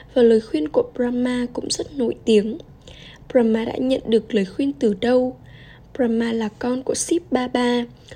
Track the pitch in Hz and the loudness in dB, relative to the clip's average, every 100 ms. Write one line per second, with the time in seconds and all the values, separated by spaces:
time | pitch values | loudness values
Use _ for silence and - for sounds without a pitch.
0 | - - 233 220 220 311 302 - - - | -4 2 4 4 2 -4 0 0 -2 -2
1 | 240 247 247 247 247 - - - - 285 | -2 0 -2 -2 -4 -6 -6 -6 -6 -4
2 | 226 - - 214 208 302 - - - - | -4 -2 2 2 2 -6 -14 -20 -20 -20
3 | - - - 254 226 220 233 - 254 262 | -20 -20 0 2 4 2 -2 -2 0 -2
4 | - 220 214 214 190 - 277 285 233 196 | 2 0 2 -2 -2 -2 -4 0 0 0
5 | 240 254 254 254 - - - - - - | 2 2 2 -4 -18 -20 -20 -20 -18 -2
6 | 240 226 233 226 214 - 247 254 262 - | 0 0 0 -2 -4 -4 -4 -4 -4 -4
7 | - 339 - 262 247 247 247 240 240 - | 0 -2 0 -2 0 0 0 0 -2 -12
8 | - | -20